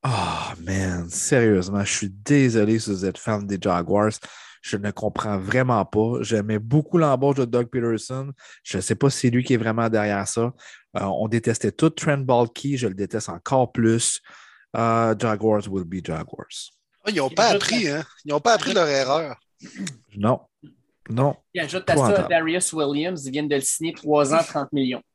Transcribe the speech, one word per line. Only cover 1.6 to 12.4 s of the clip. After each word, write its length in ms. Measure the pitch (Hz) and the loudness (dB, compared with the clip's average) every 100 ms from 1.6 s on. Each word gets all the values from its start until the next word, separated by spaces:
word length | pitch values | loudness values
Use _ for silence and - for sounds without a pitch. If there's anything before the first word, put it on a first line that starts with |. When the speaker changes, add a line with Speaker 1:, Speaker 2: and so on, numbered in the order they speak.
| 90 101 | 2 -2
Speaker 1:
je 80 | 98 | -2
suis 180 | - 101 | -4 -6
désolé 680 | 98 104 143 131 113 104 113 | -10 2 4 4 4 4 2
si 100 | 113 | 0
vous 160 | 95 | -2
êtes 140 | 95 90 | -4 -4
fan 280 | - 107 101 | -4 -4 -2
des 120 | 101 | -2
Jaguars. 520 | 98 87 87 98 107 110 - - - - | 0 0 2 2 2 0 -14 -20 -20 -18
Je 160 | - 104 | -8 -6
ne 140 | 104 | -6
comprends 480 | - 107 - 110 101 | -4 -4 -4 -4 -4
vraiment 460 | 95 123 127 117 | 0 0 2 2
pas. 340 | 95 107 113 120 | 2 0 0 -2
J'aimais 380 | 107 110 104 107 | -2 -2 0 -4
beaucoup 400 | 110 147 147 175 | 2 0 2 2
l'embauche 380 | 156 127 139 135 | 4 4 2 2
de 80 | |
Doug 240 | 123 120 120 | 0 0 0
Peterson. 640 | 127 117 113 - 131 139 135 - - | -2 -2 -2 -4 -10 -10 -14 -20 -20
Je 140 | - 95 | -8 -6
ne 40 | |
sais 140 | - - | -2 2
pas 120 | 143 | 2
si 120 | - | 2
c'est 100 | 127 | 0
lui 140 | 120 | 0
qui 100 | 127 | 0
est 40 | 123 | 0
vraiment 300 | 110 113 113 | 0 0 0
derrière 380 | 110 104 101 95 | 0 0 -2 -2
ça. 260 | - 120 127 - - _ - | -2 -4 -4 -20 -20 _ -6
Euh, 40 | |
on 260 | 98 82 110 | -4 -2 0
détestait 440 | 117 117 113 107 | 0 0 0 -2
tout 180 | - 160 | 2 0
Trent 280 | - 165 143 | 2 -2 0
Baalke. 580 | 131 120 | 2 2